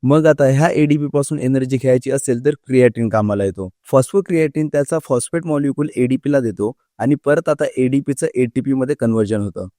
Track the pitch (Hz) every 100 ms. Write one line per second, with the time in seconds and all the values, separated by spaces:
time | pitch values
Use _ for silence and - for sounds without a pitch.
0 | 127 151 156 147 139 135 165 - 147 147
1 | 147 143 143 151 131 135 131 131 131 127
2 | 131 135 - 120 139 147 - 127 123 117
3 | 113 110 104 101 98 92 92 _ - 135
4 | 127 196 190 170 156 151 156 147 143 160
5 | - 123 - 170 165 147 143 135 147 -
6 | 123 131 139 143 117 90 104 - _ _
7 | 117 143 - 147 165 147 143 - 127 139
8 | 143 139 160 - 127 131 131 135 131 147
9 | 117 110 104 107 101 92 92